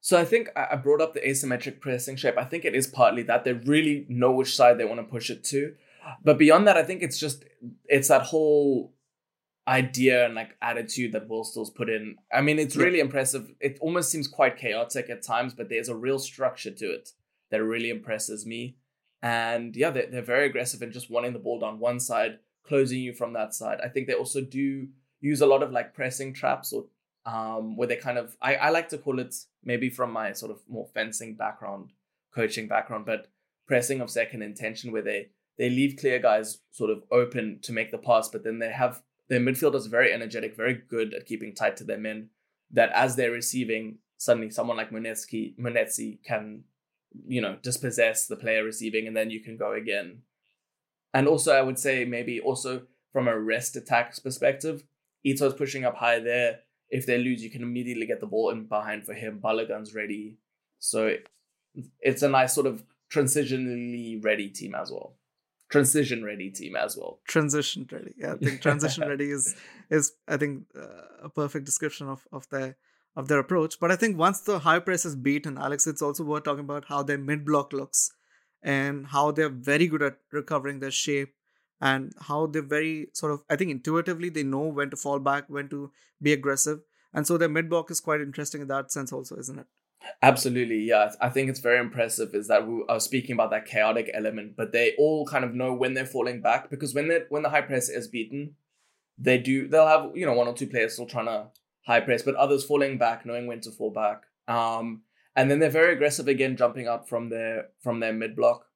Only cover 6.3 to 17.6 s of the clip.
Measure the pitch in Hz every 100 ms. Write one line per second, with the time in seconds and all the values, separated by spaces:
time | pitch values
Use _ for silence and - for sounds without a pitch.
6.3 | 151 156 160 208 170 156 185 165 - 151
7.3 | - - _ 120 - - 139 135 135 131
8.3 | 160 156 147 143 127 - _ _ _ _
9.3 | _ _ _ - 131 127 123 131 123 120
10.3 | 113 110 - 117 117 113 - 120 107 110
11.3 | 110 110 117 110 - 113 110 107 - _
12.3 | 127 147 151 147 139 175 180 135 135 131
13.3 | 135 110 - 135 135 160 175 170 160 139
14.3 | - 135 123 123 107 120 135 120 117 -
15.3 | 117 127 117 104 113 120 113 127 135 135
16.3 | - 127 - 107 98 104 - - _ _
17.3 | _ _ 107